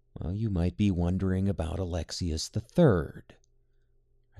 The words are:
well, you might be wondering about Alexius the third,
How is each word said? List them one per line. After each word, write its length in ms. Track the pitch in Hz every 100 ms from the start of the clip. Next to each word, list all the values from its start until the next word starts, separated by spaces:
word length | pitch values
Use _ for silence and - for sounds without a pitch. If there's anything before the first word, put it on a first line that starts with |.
| _
well, 220 | - 80
you 160 | 101 113
might 260 | 87 87 -
be 140 | 101
wondering 580 | 87 87 92 95 92 98
about 300 | 90 87 85
Alexius 720 | 90 85 - - 87 78 -
the 100 | 107
third, 760 | - - 156 90 69 - - - _ _ _ _ _ _ _ _ _ -